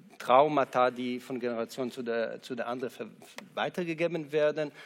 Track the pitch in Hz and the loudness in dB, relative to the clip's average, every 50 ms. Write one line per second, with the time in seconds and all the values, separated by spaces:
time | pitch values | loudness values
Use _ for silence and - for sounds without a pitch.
0 | - - - - - - 123 131 147 156 151 143 127 - - 131 123 127 123 123 | -16 -20 -16 -6 2 6 8 8 8 6 6 2 2 2 2 4 4 4 2 0
1 | 127 123 123 123 - - 131 123 117 123 120 113 117 110 - - 131 120 - - | -4 -4 -4 -6 -6 -8 -8 -4 -4 -4 -2 -4 -4 -6 -6 -6 -6 -6 -6 -6
2 | 123 117 117 117 113 117 120 123 - - 131 117 110 117 120 131 127 117 - - | -6 -4 -2 -2 -2 -2 -4 -8 -10 -10 -8 -6 -6 -6 -6 -4 -6 -6 -8 -8
3 | 120 104 90 - - - - - - - - 101 107 147 - - 175 165 165 156 | -12 -12 -14 -18 -20 -20 -18 -18 -18 -10 -6 -4 -4 -2 -2 -4 -4 -4 -2 0
4 | 170 170 165 165 151 139 151 156 151 151 - 151 151 143 - - - | -2 -2 -2 -2 -6 -2 0 2 4 4 2 2 -2 -4 -6 -10 -18